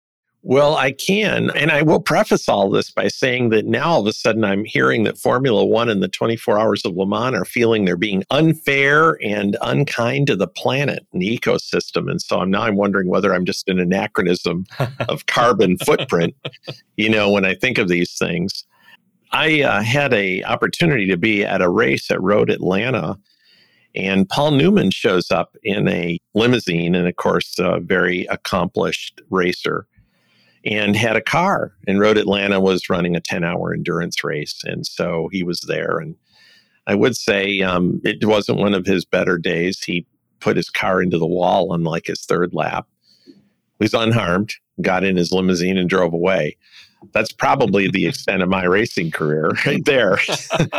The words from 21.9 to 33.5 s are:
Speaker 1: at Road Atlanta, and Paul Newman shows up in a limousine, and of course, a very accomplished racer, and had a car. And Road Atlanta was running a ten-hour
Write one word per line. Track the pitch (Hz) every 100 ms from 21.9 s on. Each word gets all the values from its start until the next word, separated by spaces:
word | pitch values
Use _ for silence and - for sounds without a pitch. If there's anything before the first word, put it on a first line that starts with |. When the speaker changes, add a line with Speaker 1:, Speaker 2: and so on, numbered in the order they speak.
| 135 -
Speaker 1:
at | 90
Road | 92 107 117
Atlanta, | 98 85 95 117 117 82 101 _ _ _ _ _ _ _ -
and | 95 95 95
Paul | - 147
Newman | 143 165 208 190
shows | - 120 92 -
up | 90 90 _
in | 104 101 98
a | 92 87 85 _ 101
limousine, | 117 123 - 85 85
and | 90 90
of | -
course, | - 87 - -
a | 90 90
very | 87 95 90 90 -
accomplished | 98 - 98 90 - 85 - - - -
racer, | 92 90 87 - 78 - _ _ _ _ _ _ _
and | - 107 104 104
had | 113 110
a |
car. | - 156 185 180 - - -
And | 98
Road | 107 107
Atlanta | 98 101 101 98
was | 95 90 -
running | 90 87 85
a |
ten-hour | - 95 85